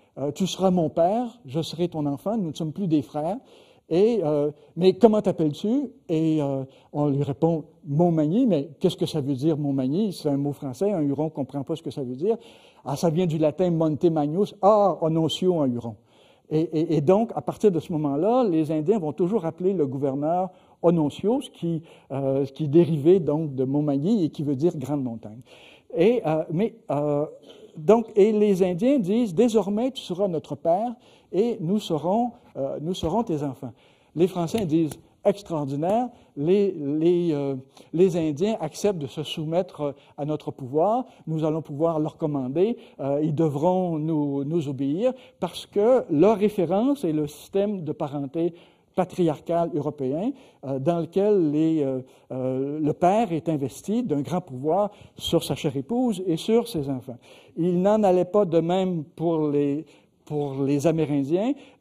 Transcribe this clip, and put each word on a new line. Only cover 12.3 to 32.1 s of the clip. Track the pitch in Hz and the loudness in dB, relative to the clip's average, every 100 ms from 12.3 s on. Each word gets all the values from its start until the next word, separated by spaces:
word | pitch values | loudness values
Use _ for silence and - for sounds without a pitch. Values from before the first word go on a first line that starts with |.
| 226 - - - _ - | -2 -6 -20 -20 _ -8
Ah, | 139 | 0
ça | 175 | 0
vient | 160 185 | 2 0
du | 160 | 2
latin | 156 147 185 | 0 2 0
Monte | 165 160 151 175 | 2 0 2 2
Magnus. » | 156 147 165 208 - | 2 0 0 -2 2
Ah, | 190 214 202 156 | 4 6 4 2
Ononcio | 160 160 160 - 185 175 | 0 2 0 0 0 2
en | 139 | 0
Huron. | 120 117 107 _ _ _ _ _ | -2 -6 -14 _ _ _ _ _
Et, | 156 | -2
et, | 165 156 165 160 | 0 0 0 2
et | |
donc, | 143 190 226 - | 4 4 2 -4
à | |
partir | - 156 214 | -6 2 2
de | 165 | 2
ce | - | -2
moment-là, | 160 151 139 190 247 233 | -4 -2 0 2 2 2
les | 160 151 | 2 0
Indiens | 160 156 220 | -2 0 0
vont | 151 | 0
toujours | 135 175 220 165 | -2 0 0 -2
appeler | 156 180 | -2 -2
le | 190 139 | 0 -2
gouverneur | 131 139 135 147 175 185 - _ _ | -2 -4 -2 -2 -2 -2 -8 _ _
Ononcio, | 170 170 147 - 196 262 | 2 4 2 0 0 0
ce | - | -2
qui, | - 170 165 165 - _ | -8 -4 -4 -8 -20 _
euh, | 135 139 135 139 | -4 0 0 -2
ce | |
qui | - | -4
est | 156 | 2
dérivé | 151 175 160 143 190 | 4 4 4 4 4
donc | 151 147 160 131 | 4 -2 -2 -2
de | 131 | -2
Montmagny | 143 151 139 156 233 | 0 0 0 0 0
et | 156 | 0
qui | - | -2
veut | 143 135 | -4 0
dire | 170 170 | 0 -2
grande | 135 147 | -4 -4
montagne. | 127 113 104 113 - - - - _ - | -4 -8 -14 -18 -20 -20 -20 -20 _ 2
Et, | 185 247 151 | 2 4 0
euh, | 156 160 | -2 -2
mais, | 165 220 - _ | -2 -2 -4 _
euh, | 143 147 143 156 - - - - - | -2 0 0 -2 -8 -20 -20 -20 -10
donc, | 156 226 226 - | 4 4 4 4
et | 202 | 4
les | 214 208 185 | 6 4 4
Indiens | 185 180 233 285 | 2 2 2 2
disent, « | 175 214 240 160 | 2 0 0 2
Désormais, | 240 220 196 208 254 | 4 4 0 -2 -4
tu | 254 | -6
seras | - 170 202 | -10 -4 -2
notre | 160 - 139 | -2 -6 -4
père | 165 175 233 233 _ _ _ | 0 0 0 -8 _ _ _
et | 175 240 226 | -2 -2 -2
nous | 165 214 | -2 -2
serons, | - 160 160 | 0 -4 0